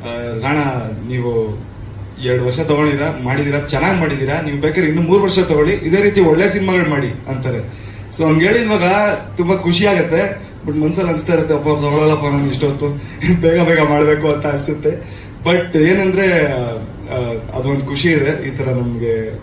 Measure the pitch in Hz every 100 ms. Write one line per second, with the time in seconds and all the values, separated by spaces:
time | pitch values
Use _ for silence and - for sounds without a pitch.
0 | 117 117 120 113 135 151 139 123 107 104
1 | 110 123 120 117 110 101 - - - -
2 | - - 127 123 123 127 151 147 151 139
3 | 156 151 127 139 143 143 143 139 170 185
4 | 160 139 135 147 151 143 156 156 160 160
5 | 165 196 190 180 175 151 151 208 156 185
6 | 208 196 175 156 196 202 190 180 160 143
7 | 123 123 - 127 127 117 104 - - -
8 | - - 160 160 180 233 220 202 175 202
9 | 208 170 - - 175 190 165 175 202 190
10 | 151 165 202 - - - - 151 151 175
11 | 175 156 - 165 151 147 151 147 143 151
12 | 156 151 147 143 139 127 147 139 147 143
13 | - - - 175 165 170 165 165 151 147
14 | 151 151 120 107 151 143 - 151 151 170
15 | - - - - 165 175 170 156 160 196
16 | 190 185 190 175 147 131 123 113 110 -
17 | - 131 123 113 - - 131 143 135 139
18 | 170 156 135 156 139 - 131 123 120 117
19 | 117 113 110 104